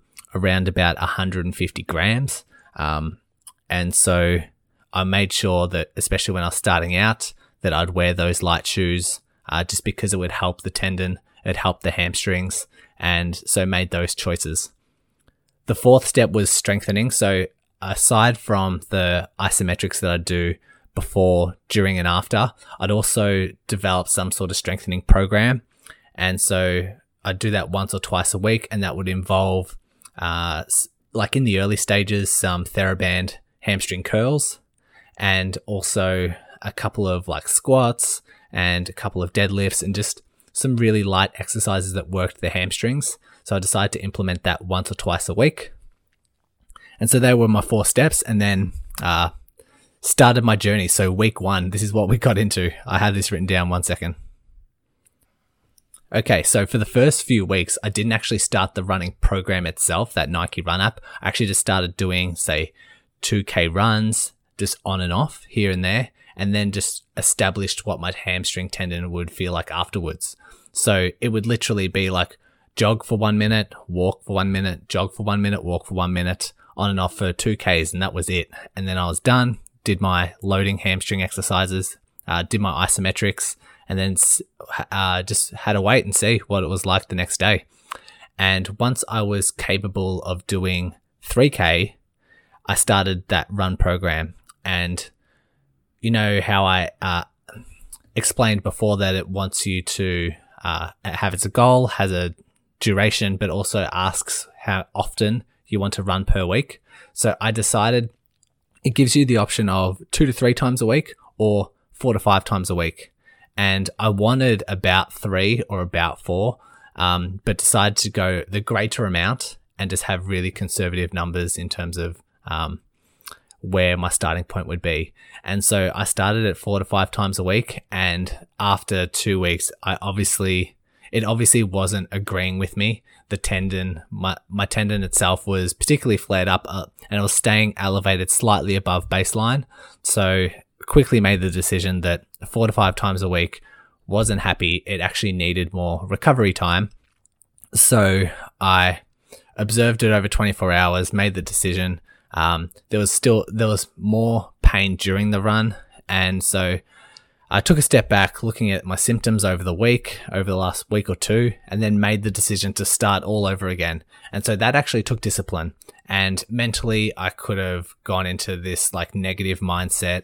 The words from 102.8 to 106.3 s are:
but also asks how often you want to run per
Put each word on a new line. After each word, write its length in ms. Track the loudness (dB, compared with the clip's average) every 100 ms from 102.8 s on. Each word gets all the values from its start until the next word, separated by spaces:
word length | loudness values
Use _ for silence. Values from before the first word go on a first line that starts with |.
| 0 2 2 2 -2 -2
but 140 | -2
also 360 | -2 -2 -2 -2
asks 540 | -2 -2 -2 -6 -8 -10 -10
how 240 | -4 -2 -2 -6
often 480 | -4 0 0 0 -6 _ _
you 120 | -2
want 140 | -2
to 100 | -4
run 220 | -2 0
per 180 | 2